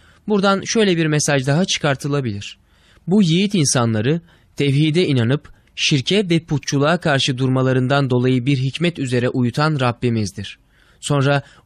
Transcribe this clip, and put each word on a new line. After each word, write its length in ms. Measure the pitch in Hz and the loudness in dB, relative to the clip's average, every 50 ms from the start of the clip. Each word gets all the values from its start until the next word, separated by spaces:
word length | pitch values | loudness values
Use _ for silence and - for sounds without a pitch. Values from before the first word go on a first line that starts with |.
| _ - - _ _ | _ -20 -20 _ _
Buradan 340 | 202 214 196 190 196 196 190 - | -2 0 0 2 2 0 0 -2
şöyle 320 | - - 226 214 196 175 | -2 0 0 2 2 2
bir 80 | 165 165 | 0 0
mesaj 420 | 156 151 151 - 156 143 139 127 | 0 0 0 0 0 0 0 0
daha 180 | 139 139 165 196 | 0 0 0 0
çıkartılabilir. 920 | - - - - 147 135 - - 143 143 143 131 113 101 101 - - - - _ _ _ _ _ _ _ _ _ | -2 -2 -2 -2 -2 -2 -2 -4 -4 -4 -2 -2 -4 -6 -8 -10 -14 -18 -20 _ _ _ _ _ _ _ _ _
Bu 140 | 160 185 220 | 0 2 2
yiğit 340 | 196 156 160 180 208 202 208 | 4 4 2 2 0 0 0
insanları 640 | 180 139 - - 131 117 117 110 107 110 135 160 165 - _ _ _ _ _ _ | 0 0 0 0 0 0 0 0 0 0 0 -2 -2 -4 _ _ _ _ _ _
tevhide 520 | - 143 139 135 143 156 156 147 180 180 | -2 0 0 2 2 2 2 2 2 2
inanıp 420 | - 135 123 113 117 139 147 - - - - _ _ - | 2 2 2 2 0 0 -2 -4 -8 -20 -20 _ _ -8
şirke 540 | - - - 156 131 - - 185 208 202 165 | -6 -2 0 0 0 0 0 0 0 0 0
ve 100 | 170 165 | 0 -2
putçuluğa 580 | 165 - 156 135 - - 143 139 139 151 175 | 0 -2 -4 -4 -2 -2 -2 0 2 2 0
karşı 400 | - - 160 139 131 - 147 131 | 0 0 0 0 0 0 -2 -2
durmalarından 720 | 123 135 127 131 131 131 131 127 131 127 127 139 143 139 123 | -2 0 0 0 2 2 2 2 0 0 0 0 0 0 2
dolayı 360 | 127 123 123 131 131 127 120 | 0 2 2 2 2 0 0
bir 120 | 139 143 | 0 0
hikmet 420 | 127 131 135 - - 165 175 170 - | 0 0 -2 -4 -2 -2 -2 -2 -4
üzere 300 | 135 120 123 123 120 - | -4 -2 -2 -2 0 0
uyutan 500 | - 135 123 117 - 151 151 160 156 135 | 0 0 -2 0 0 0 0 0 0 0
Rabbimizdir. 800 | 131 123 113 - 123 120 113 110 104 95 - 107 95 - - - _ _ _ _ _ _ _ _ | -2 -2 -2 -2 -2 -2 -2 -2 -4 -4 -8 -12 -14 -16 -16 -20 _ _ _ _ _ _ _ _
Sonra 420 | - - 147 143 131 143 143 139 - - - - _ | -4 -2 0 0 2 2 0 0 -2 -6 -16 -20 _